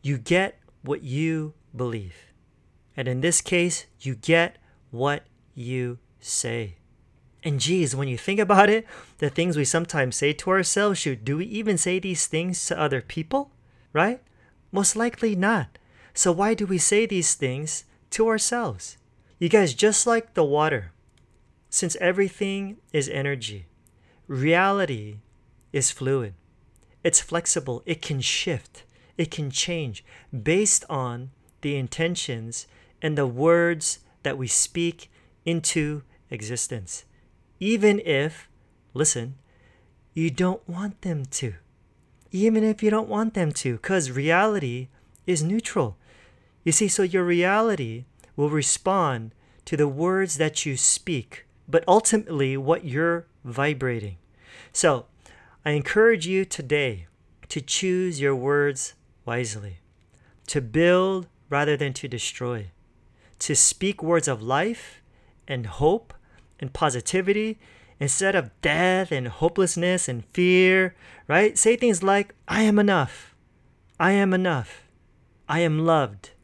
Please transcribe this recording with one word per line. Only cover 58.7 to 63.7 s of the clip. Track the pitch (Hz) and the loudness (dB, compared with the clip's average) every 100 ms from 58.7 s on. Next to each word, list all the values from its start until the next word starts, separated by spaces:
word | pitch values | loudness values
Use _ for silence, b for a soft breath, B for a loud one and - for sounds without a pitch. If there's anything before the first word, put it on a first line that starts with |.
| 135 - - _ _ - | -2 -10 -12 _ _ -6
wisely, | 117 117 104 101 87 _ _ _ b b b - | -4 -4 -8 -12 -14 _ _ _ b b b -6
to | 147 | -6
build | 120 151 175 180 190 190 175 _ _ | -2 2 4 4 2 -2 -6 _ _
rather | 143 147 143 | -2 0 0
than | 143 | -2
to | 127 135 | -6 -10
destroy, | 120 - - 123 120 95 _ _ _ _ b b _ | -8 -8 -6 -6 -6 -10 _ _ _ _ b b _
to | - 135 | -2 2
speak | - | 2